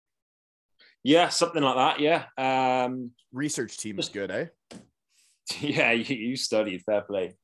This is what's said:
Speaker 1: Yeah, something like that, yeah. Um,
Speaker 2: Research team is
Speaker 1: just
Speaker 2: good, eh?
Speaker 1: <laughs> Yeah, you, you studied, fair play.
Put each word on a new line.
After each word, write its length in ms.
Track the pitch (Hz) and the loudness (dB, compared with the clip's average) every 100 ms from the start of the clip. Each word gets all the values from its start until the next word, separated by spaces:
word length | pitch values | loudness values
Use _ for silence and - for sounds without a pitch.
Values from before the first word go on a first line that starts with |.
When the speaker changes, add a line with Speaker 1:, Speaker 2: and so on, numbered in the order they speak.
| _ _ _ _ _ _ _ _ _ _ | _ _ _ _ _ _ _ _ _ _
Speaker 1:
Yeah, 260 | 127 160 175 | 4 6 6
something 320 | - 170 165 | 2 0 2
like 140 | 139 127 | 2 4
that, 240 | 143 139 | 2 4
yeah. 260 | 147 165 - - 131 131 131 127 127 | 2 2 -2 -4 0 2 2 2 0
Um, 260 | 127 123 - _ | -4 -10 -14 _
Speaker 2:
Research 460 | 123 147 143 110 - | -6 -4 -4 -6 -8
team 220 | 107 98 | -8 -6
is 60 | - | -6
Speaker 1:
just 80 | |
Speaker 2:
good, 180 | 104 95 | -6 -6
eh? 140 | 101 165 _ _ | -4 -6 _ _
Speaker 1:
<laughs> 60 | - - _ _ _ _ _ - - | -20 -20 _ _ _ _ _ -12 -6
Yeah, 320 | 143 151 127 | -2 2 2
you, 240 | 117 113 131 | 2 0 -4
you 200 | 117 131 | -4 -4
studied, 460 | - 110 107 92 | 0 0 0 -4
fair 180 | - 104 | -2 -2
play. 340 | 101 101 87 - | -2 -4 -4 -6